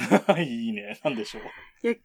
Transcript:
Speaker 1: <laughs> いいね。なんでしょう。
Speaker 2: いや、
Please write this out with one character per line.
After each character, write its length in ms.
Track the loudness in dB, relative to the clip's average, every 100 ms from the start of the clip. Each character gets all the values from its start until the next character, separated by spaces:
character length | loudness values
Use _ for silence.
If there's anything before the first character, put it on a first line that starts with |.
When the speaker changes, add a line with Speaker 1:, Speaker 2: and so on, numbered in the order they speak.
| 4 4
Speaker 1:
<laughs> 220 | 6 2
い 300 | 2 -2 -2
い 20 |
ね。 260 | -4 -6 -4
な 80 | -2
ん 40 | -2
で 100 | -6
し 100 | -8
ょ 40 |
う。 40 | -12 -14 -20 _
Speaker 2:
い 60 | -2
や、 80 | -2